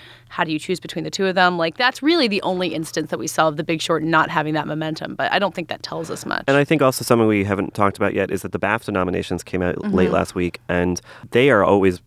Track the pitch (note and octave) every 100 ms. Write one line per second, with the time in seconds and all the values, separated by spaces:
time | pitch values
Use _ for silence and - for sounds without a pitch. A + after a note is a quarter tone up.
0 | - - _ - E3+ D#3 - F3+ D#3+ F3+
1 | D#3+ - F#3+ F#3 F3+ F3 E3 - B3 -
2 | C#4+ E4+ A#3+ G3 E3+ F3+ F3+ - D#3+ E3
3 | D#3 E3+ D#3 - D#3+ D3+ D#3+ D#3+ - D#3+
4 | D#3 D#3+ C#3+ E3+ D3+ D#3 C#3+ D#3 D#3 D#3+
5 | D#3 D3+ C3+ C#3+ F#3+ F3 E3 - - D#3+
6 | D#3+ - - G1+ - C#3 C#3 D#3 C3+ -
7 | A#2 A#2+ A2 G#2 G2+ G2 F#2+ - G2+ -
8 | G2+ - F#2+ F#2+ G2 F2+ G2 A2+ - G2
9 | F#2 F2+ F2 F2 - F#2 F2+ - G#3 F#2+
10 | F2+ F2+ F2+ F#2+ F2 - - F2+ F2+ F2
11 | - - - A#2 C#3 A2 F#2+ G2 F#2+ F2+